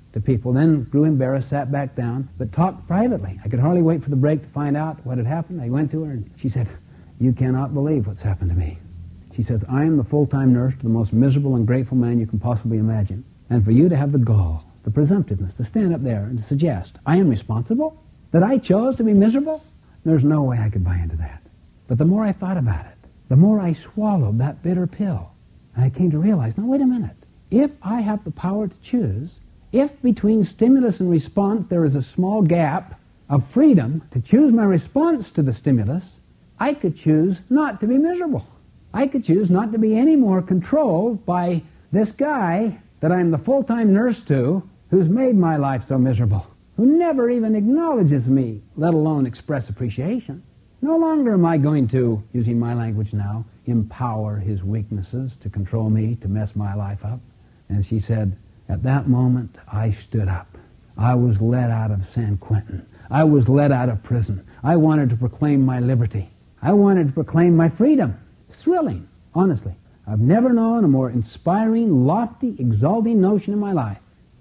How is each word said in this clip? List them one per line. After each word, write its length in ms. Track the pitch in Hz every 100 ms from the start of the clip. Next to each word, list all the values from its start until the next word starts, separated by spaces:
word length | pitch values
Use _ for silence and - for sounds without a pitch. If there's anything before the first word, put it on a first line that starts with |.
| -
to 80 | 107
people, 320 | 120 120 127
then 300 | 131 160 151
grew 220 | 113 143 156
embarrassed, 440 | 139 127 135 127
sat 220 | 143 131
back 240 | 143 135 -
down, 320 | 117 123 135 -
but 140 | 123
talked 360 | - 180 185 -
privately. 520 | 180 247 208 95 95
I 40 | 110
could 120 | 120
hardly 220 | 147 175
wait 220 | 160 165
for 60 | 143
the 60 | 135
break 260 | 147 156
to 60 | -
find 280 | 143 147 147
out 260 | 156 151 123
what 120 | 127
had 100 | 117
happened. 340 | 165 - 175
I 80 | 120
went 220 | 135 151
to 120 | 156
her, 80 | 156
and 180 | 127 - -
she 140 | 131
said, 200 | 127 107 - - - - -
"You 120 | 127
cannot 420 | 120 127 131 135
believe 320 | 147 147 147 101
what's 160 | 98
happened 300 | 107 95 87
to 60 | 87
me." 200 | 82 - - - - - - -
He 40 |
says, 200 | 117 113 104
"I 160 | 131 160
am 100 | 151
the 80 |
full-time 480 | 110 147 139 135 131
nurse 240 | 123 131 131
to 80 |
the 60 | 117
most 240 | 113 107
miserable 420 | 110 135 139 139 123
and 100 | 110
grateful 300 | 127 123 131
man 240 | 120 120
you 80 | 110
can 120 | 104
possibly 380 | 123 113 117 113
imagine. 460 | 110 110 98 98 - - -
And 140 | 120
for 80 | 104
you 160 | 120 175
to 80 | 147
have 160 | 143
the 60 | 143
gall, 480 | 117 104 85 80 - -
the 80 | 107
presumptiveness, 640 | 143 151 202 - 95 92 -
to 80 |
stand 300 | 120 220 190 160
up 80 |
there 220 | 131 107 104
and 120 | 120
to 60 |
suggest, 560 | 107 139 165 101 - - -
'I 100 | 175
am 140 | 175
responsible? 680 | 107 - 110 120 233 311 - - - -
That 120 | 165
I 140 | 202 285
chose 400 | - 190 254 254
to 60 | 220
be 80 |
miserable?' 500 | 202 214 269 302 311 - _ _ -
There's 220 | 160 160 143
no 180 | 156
way 160 | 131 120
I 100 | 107
could 140 | 101
buy 140 | 90 87
into 180 | 82 78
that." 260 | 78 - - _ _ _ -
But 100 | 123
the 60 |
more 220 | 160 202 214
I 80 |
thought 240 | - 185 180
about 280 | 117 82 -
it, 200 | - - _ -
the 80 | 131
more 240 | 196 214
I 100 | 175
swallowed 680 | 160 - 214 214 190 107 113
that 220 | 143 -
bitter 260 | 170 180 175
pill. 420 | - 202 107 - _ _ _ _
And 120 | 117 131
I 40 |
came 220 | - 180
to 80 | 151
realize, 380 | 196 185 117 147
"Now, 80 | 233
wait 160 | 277
a 40 | 262
minute. 300 | 247 123 - - _ -
If 220 | 226 285 -
I 200 | 185 233
have 240 | 214 208 180
the 60 |
power 360 | - 180 202 202
to 140 | -
choose, 580 | - 247 135 98 160 - - - -
if 300 | 233 285 -
between 420 | 247 214 208 220
stimulus 560 | 175 - 233 269 240 -
and 100 | 180
response 560 | 165 - 202 196 214 170
there 200 | 175 156
is 100 | 139
a 60 |
small 400 | - - 180 214
gap 580 | 160 170 147 175 - - _ _ -
of 180 | 143 -
freedom 540 | 233 311 190 117 156 -
to 80 | 127
choose 320 | - 233 302
my 140 | 233 202
response 640 | 170 - 277 330 285 185
to 100 | -
the 120 | 135
stimulus, 680 | 110 147 123 104 170 - - _ _ _ -
I 140 | 247
could 240 | 294 180 -
choose 420 | 160 156 180 180 -
not 300 | 269 294 202
to 80 | 214
be 100 | 269
miserable. 480 | 320 359 339 165 - - _ _ -
I 140 | 208 269
could 180 | 277
choose 280 | 190 180 185
not 200 | 180 220
to 40 | 220
be 180 | 220 220
any 200 | 294 302
more 260 | 220 185
controlled 800 | 180 185 - 302 269 165 226 214
by 380 | - 180 175 170 - - _
this 200 | 185 220
guy 680 | - 285 277 180 175 226 - - _
that 100 | 160
I'm 180 | 180 175
the 80 | 156
full-time 560 | - 277 269 233 220
nurse 260 | 196 247 -
to, 400 | - 139 123 185 - _ _
who's 180 | 190 165
made 280 | 226 262 208
my 220 | 165 151
life 260 | 139 131
so 160 | - 131
miserable, 480 | 131 117 113 101 - _ _ -
who 220 | 247 320
never 320 | 349 269 240
even 240 | 247 220
acknowledges 760 | 214 208 294 339 254 160 143 120
me, 320 | 135 120 104 - -
let 200 | 165 160
alone 320 | 156 147 127
express 420 | - - 139 120
appreciation. 720 | 101 120 113 156 240 - 160 - _ _ _
No 160 | 277 330
longer 360 | 320 311 247
am 120 | 190 170
I 140 | 165
going 280 | 143 151 113
to, 340 | 127 120 107 -
using 240 | 123 113 117
my 160 | 120
language 400 | 120 113 107 104
now, 320 | 104 101 110 110 - -
empower 720 | 117 107 - 123 110 107 104
his 260 | 98 101
weaknesses 720 | 98 110 101 101 87 123 131 -
to 100 | 101
control 400 | 101 92 113 110
me, 240 | 110 110 117
to 120 | 98
mess 280 | 107 104 104
my 180 | 101
life 320 | 104 101 101 104
up." 140 | 123 - _ _ _ -
And 160 | 101 -
she 140 | 110
said, 360 | - 110 98 92 - _ -
"At 140 | 95
that 260 | 131 139 127
moment, 520 | 127 127 123 113 - -
I 200 | 104 110
stood 360 | 98 - 113 95
up. 300 | 90 - - - - _ -
I 160 | 117
was 300 | 123 120 101
let 260 | 113 123 120
out 220 | 113 110
of 140 | 101 92
San 320 | 120 110 98
Quentin. 440 | - 104 - 92 - - -
I 120 | 143
was 240 | 156 143 120
let 240 | 139 143
out 180 | 127 127
of 120 | 107
prison. 400 | - 123 95 98 - -
I 140 | 139 170
wanted 340 | 156 156 131
to 40 | 117
proclaim 480 | 123 - 151 139
my 160 | 131 127
liberty. 520 | 123 123 117 107 90 _ _ _
I 140 | 151
wanted 320 | 202 202 185 147
to 40 |
proclaim 420 | 147 - 165 175 165
my 140 | 165
freedom." 460 | - 262 277 135 - - _ _
Thrilling, 560 | - 311 359 269 92 - _ _ 165
honestly. 400 | 190 127 98 - _ _ -
I've 120 | 104
never 320 | 120 214 254
known 320 | 233 226 233
a 40 | 175
more 240 | 131 127
inspiring, 960 | 123 107 - 165 196 220 226 226 139 131
lofty, 480 | 202 233 - 247 -
exalting 640 | 123 107 139 226 226 220
notion 320 | 185 208 202
in 60 | 208
my 140 | 202
life 260 | 175 110 95 _ _ _ _